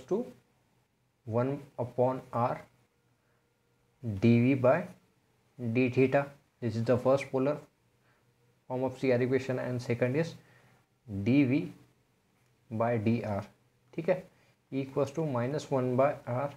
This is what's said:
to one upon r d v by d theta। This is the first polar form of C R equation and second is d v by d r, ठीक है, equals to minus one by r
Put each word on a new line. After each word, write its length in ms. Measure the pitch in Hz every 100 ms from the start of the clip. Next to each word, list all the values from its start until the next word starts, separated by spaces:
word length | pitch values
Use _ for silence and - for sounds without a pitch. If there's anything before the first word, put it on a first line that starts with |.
| -
to 80 | 190 247 - _ _ _ _ _ _ _ _ -
one 220 | 113 127 143 - -
upon 380 | 123 - 123 131 - 120
r 140 | 120 151 - _ _ _ _ _ _ _ _ _ _ _ _ _
d 280 | 120 98 113 120
v 100 | 120 135 123
by 100 | 156 - - _ _ _ _ _ -
d 240 | 120 117 127 123
theta। 240 | 131 139 143 - _ -
This 160 | 120 110
is 60 | 117
the 60 | 120
first 240 | 127 135 131
polar 220 | 135 131 156 - _ _ _ _ _ _ _ _ _ -
form 180 | 127 131
of 80 | 127
C 100 | 135 123
R 20 | 127
equation 320 | 131 127 127 127
and 100 | 123 120
second 280 | 120 123 135
is 80 | 160 - - _ _ _ _ _ -
d 280 | 98 101 139 131
v 100 | 139 175 - - _ _ _ _ _ _ _ -
by 220 | 110 117 120 107
d 80 | 117 107
r, 100 | 101 98 _ _ _ _
ठीक 120 | - 165
है, 80 | 180 - _ _ _ -
equals 420 | 135 135 - 135 -
to 80 | 156 123
minus 320 | 120 147 - 135
one 160 | 127 123
by 100 | 135 - - 123
r 100 | 143